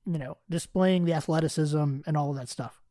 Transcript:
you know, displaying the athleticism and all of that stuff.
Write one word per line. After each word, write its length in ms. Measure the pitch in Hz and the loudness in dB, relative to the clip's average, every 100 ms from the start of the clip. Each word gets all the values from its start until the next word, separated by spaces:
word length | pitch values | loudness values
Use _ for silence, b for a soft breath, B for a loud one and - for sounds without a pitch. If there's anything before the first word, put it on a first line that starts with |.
| - | -6
you 140 | 165 | -4
know, 180 | 127 - - | -4 -12 -6
displaying 580 | 170 - 185 185 185 170 | -6 -4 2 4 4 2
the 80 | 160 | 0
athleticism 840 | - 160 160 - 151 151 147 135 156 | 0 0 2 0 0 2 0 -2 -2
and 100 | 151 | 0
all 140 | 143 | 0
of 80 | 139 | -4
that 100 | 123 | -8
stuff. 320 | - 156 - _ | -10 -10 -12 _